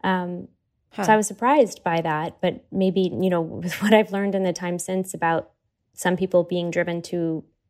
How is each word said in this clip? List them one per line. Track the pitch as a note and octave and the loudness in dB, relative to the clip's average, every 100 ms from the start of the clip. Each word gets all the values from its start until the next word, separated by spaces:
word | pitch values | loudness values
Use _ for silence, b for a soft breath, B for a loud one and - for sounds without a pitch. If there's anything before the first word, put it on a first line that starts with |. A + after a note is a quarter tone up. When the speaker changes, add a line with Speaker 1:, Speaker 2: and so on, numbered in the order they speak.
Speaker 1:
Um, | F#3+ F#3 F3 F3 - _ _ _ _ - | -2 -2 -4 -8 -12 _ _ _ _ -2
so | |
Speaker 2:
Huh. | F#3 | 4
Speaker 1:
I | G#3+ | 4
was | G#3 | 2
surprised | G3 A#3+ D4+ G#3 - | -2 2 4 4 0
by | F3+ E3 | -2 0
that, | E3 D3+ D#3+ - | 0 -2 -4 -2
but | F3+ - - | -2 -2 -6
maybe, | F#3+ F#3+ F#3 | -2 0 2
you | F#3 F3+ F#3 | 0 0 0
know, | F3 | 0
<laughs> | D#3+ - | -2 -6
with | F3 - | -8 -2
what | G3+ | 4
I've | G#3+ G#3 | 6 4
learned | G3 G3+ | -2 -2
in | F#3+ | 0
the | F#3 | -2
time | F3 F3 F3 | -2 -4 -6
since | - F#3+ F#3 | -4 -4 -4
about | F3 E3 E3 - _ _ _ _ | -2 0 0 -4 _ _ _ _
some | - F3+ F3+ | -4 -2 0
people | F#3+ F3+ | 2 2
being | E3+ F3+ E3+ | 2 -2 -2
driven | E3+ E3+ E3+ | -2 -2 -4
to | E3 F3 E3 D#3+ - _ | -6 -4 -2 -4 -8 _